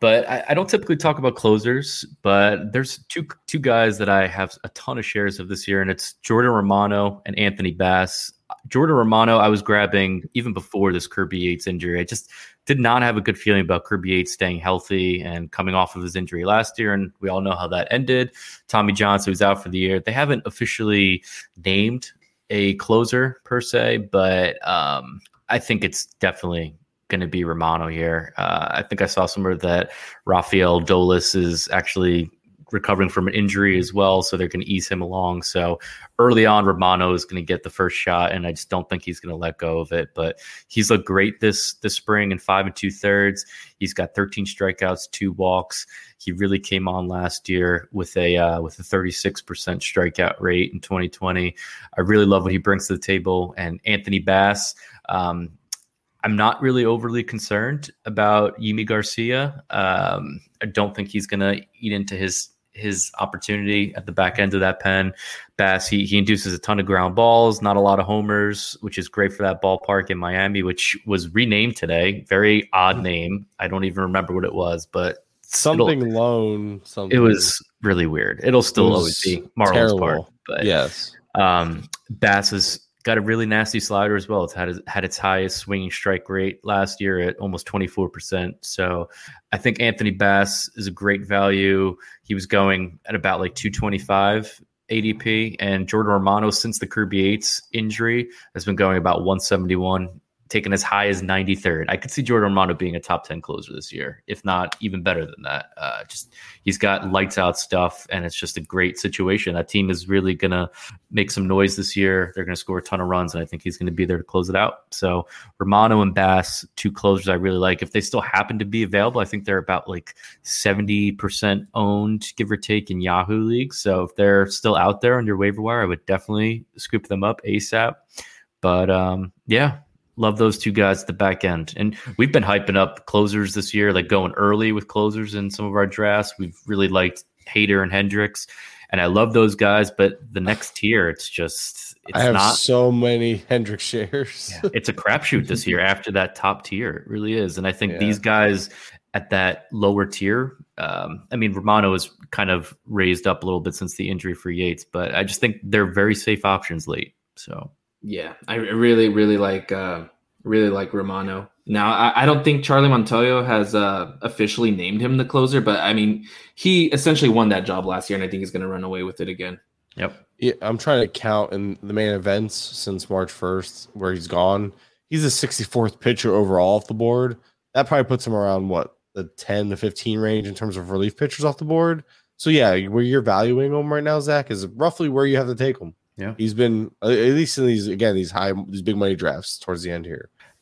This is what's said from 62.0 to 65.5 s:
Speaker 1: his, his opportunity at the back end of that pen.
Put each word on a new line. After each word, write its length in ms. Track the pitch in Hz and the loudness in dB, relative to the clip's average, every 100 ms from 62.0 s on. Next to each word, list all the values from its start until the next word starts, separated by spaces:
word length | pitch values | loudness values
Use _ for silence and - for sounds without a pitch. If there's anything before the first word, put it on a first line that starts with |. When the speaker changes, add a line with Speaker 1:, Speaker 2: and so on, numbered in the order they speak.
| 101 | -4
Speaker 1:
his, 360 | 95 95 - - _ _ | -4 -4 -4 -8 _ _
his 380 | 107 107 92 - - | -8 -6 -4 -6 -4
opportunity 760 | 95 92 - 104 101 104 101 | -6 -6 -4 -4 0 0 -2
at 100 | - | -6
the 80 | 95 | -6
back 260 | 87 90 - | 0 0 2
end 140 | 98 | 0
of 80 | 98 | 2
that 200 | 95 - | 0 0
pen. 340 | 98 95 95 - - - - | 0 0 0 -6 -14 -16 -12